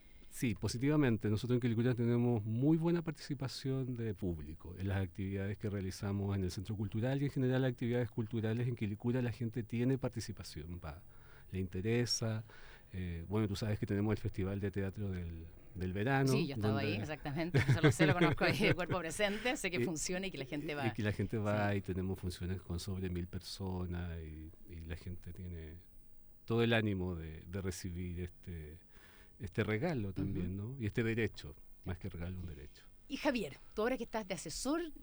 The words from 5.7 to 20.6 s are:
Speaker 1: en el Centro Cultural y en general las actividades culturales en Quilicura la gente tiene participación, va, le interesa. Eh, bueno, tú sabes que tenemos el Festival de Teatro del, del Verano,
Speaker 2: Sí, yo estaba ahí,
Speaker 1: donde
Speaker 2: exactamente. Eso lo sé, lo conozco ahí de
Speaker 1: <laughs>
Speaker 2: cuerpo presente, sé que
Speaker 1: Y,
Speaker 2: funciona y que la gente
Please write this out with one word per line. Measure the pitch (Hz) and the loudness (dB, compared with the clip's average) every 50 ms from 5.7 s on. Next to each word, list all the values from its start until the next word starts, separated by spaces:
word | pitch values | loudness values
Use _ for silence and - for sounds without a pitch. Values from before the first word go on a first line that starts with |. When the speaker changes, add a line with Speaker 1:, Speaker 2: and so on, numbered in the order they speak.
| 101 101 92 95 90 - 107 98 98 101 98 101 98 | -2 -2 -2 -4 -4 -4 -2 0 0 0 2 2 2
Speaker 1:
en | 98 92 | 2 2
el | 87 | 0
Centro | - 104 92 - 110 | -2 -4 -4 -4 -2
Cultural | 98 110 101 - 110 117 131 139 139 | -2 -2 -2 0 0 2 2 2 2
y | 143 | 0
en | 135 | 0
general | - 139 127 127 131 127 | 2 2 2 4 4 4
las | 131 131 | 4 2
actividades | 123 - 127 117 120 123 123 110 | 2 0 0 2 2 2 0 0
culturales | - 123 110 107 117 113 104 110 113 120 123 | -2 -2 -2 0 0 0 2 2 2 2 0
en | 127 120 | 0 0
Quilicura | - 110 98 107 - - 120 120 127 | 0 0 -2 -2 0 0 2 2 2
la | 120 117 | 2 0
gente | 107 - 117 113 - 123 110 | 0 -2 -2 -2 -2 -4 -4
tiene | - 117 117 123 131 135 | -2 0 2 4 4 2
participación, | 131 - 123 - 113 - - 95 - - - - 78 73 85 87 85 - | 2 0 -2 -2 -4 -4 -4 -6 -8 -10 -10 -10 -10 -8 -8 -8 -8 -8
va, | 80 76 87 - - - - - - - - - - | -10 -10 -12 -14 -18 -20 -20 -20 -20 -20 -18 -12 -6
le | 92 92 | -4 -2
interesa. | 95 90 - 92 104 113 117 123 120 107 - - 117 110 107 110 113 - - - - - - - - - | -2 -2 -2 -2 0 2 2 2 2 2 0 0 0 0 0 -2 -4 -8 -14 -16 -16 -16 -18 -18 -16 -10
Eh, | - 92 90 90 85 82 80 82 | -6 -4 -4 -4 -4 -4 -4 0
bueno, | 101 107 110 | 2 2 2
tú | 95 98 | 2 0
sabes | - 113 104 104 - | 0 0 0 0 0
que | 120 | 2
tenemos | - 104 98 104 110 | 2 2 2 4 2
el | 104 | 2
Festival | - - 104 - - 92 95 101 98 | 2 0 -2 0 0 0 0 0 0
de | 101 98 | -2 -2
Teatro | - 98 98 95 - 107 104 98 | 0 0 -2 -2 -2 -4 -4 -4
del, | 92 90 87 85 85 82 80 80 - - - - - | -2 -4 -4 -6 -8 -8 -10 -14 -14 -16 -16 -12 -6
del | 90 90 92 90 | -4 -2 -2 0
Verano, | 101 107 135 139 135 135 131 131 | 0 2 2 4 4 4 4 4
Speaker 2:
Sí, | 135 170 | 4 2
yo | 139 139 | 0 0
estaba | 110 101 107 107 - | 0 2 2 2 2
ahí, | - 147 | 2 0
Speaker 1:
donde | 165 - - | 0 -2 -2
Speaker 2:
exactamente. | 147 156 - - 147 135 160 160 175 160 139 | -4 -6 -6 -6 -4 -2 -2 0 2 2 4
Eso | - 135 120 - | 4 4 6 6
lo | - 147 | 6 6
sé, | - - 165 | 6 6 6
lo | 147 - | 4 6
conozco | - 165 151 131 - 190 | 6 4 4 4 4 4
ahí | 170 - | 2 4
de | - 208 190 - | 4 4 4 4
Speaker 1:
<laughs> | |
Speaker 2:
cuerpo | 175 175 - 196 180 | 2 0 0 0 0
presente, | 160 165 - - 208 196 202 214 240 247 277 | -2 -2 0 0 0 0 0 0 0 0 0
sé | - - 185 | 0 0 0
que | 170 - | 0 0
Speaker 1:
Y, | - | 0
Speaker 2:
funciona | 180 160 147 - - 180 180 196 | 0 0 -2 -2 -2 -2 -2 -2
y | 190 | -4
que | 160 | -4
la | 139 135 | -6 -6
gente | - 160 147 | -4 -4 -4